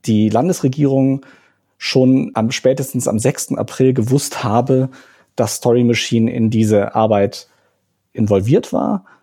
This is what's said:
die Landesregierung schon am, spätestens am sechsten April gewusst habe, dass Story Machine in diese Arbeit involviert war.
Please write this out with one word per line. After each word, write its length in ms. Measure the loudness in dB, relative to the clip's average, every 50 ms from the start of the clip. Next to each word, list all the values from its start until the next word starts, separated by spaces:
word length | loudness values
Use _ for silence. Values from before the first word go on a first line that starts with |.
| _
die 240 | 0 0 2 2 2
Landesregierung 960 | 2 0 0 0 -2 -2 -2 -4 -2 0 0 0 2 2 0 0 -2 -4 -8 -16 -20 _ _ _ _ _ _ _ _ _ -10
schon 460 | -2 2 4 4 4 4 2 0 -2 -2
am, 160 | -2 -2 -2
spätestens 560 | -4 0 0 0 0 0 -4 -6 -6 -4 -4 -2
am 100 | -2 0
sechsten 400 | 0 -2 -2 -2 -6 -8 -6 -6
April 380 | -6 -8 -2 0 2 2 2
gewusst 480 | 2 0 0 0 0 0 -4 -10 -6 -4
habe, 460 | 0 0 0 2 2 0 0 0 -2 -6 -14 -20 _ _ _ _ _ _
dass 200 | -4 -4 -4 -4
Story 280 | -4 0 0 2 2 2
Machine 480 | 2 0 0 -2 -2 0 0 0 0
in 200 | 0 0 -2 0
diese 420 | 2 2 2 2 2 2 0 0 -2
Arbeit 540 | -2 0 2 2 2 0 -2 -4 -8 -18 _ _ _ _ _ _ _ _ _ _ _ _ _ _
involviert 580 | -4 0 2 2 0 2 2 2 0 0 0
war. 320 | -4 -2 -2 -2 -4 -4 -6 _ _ _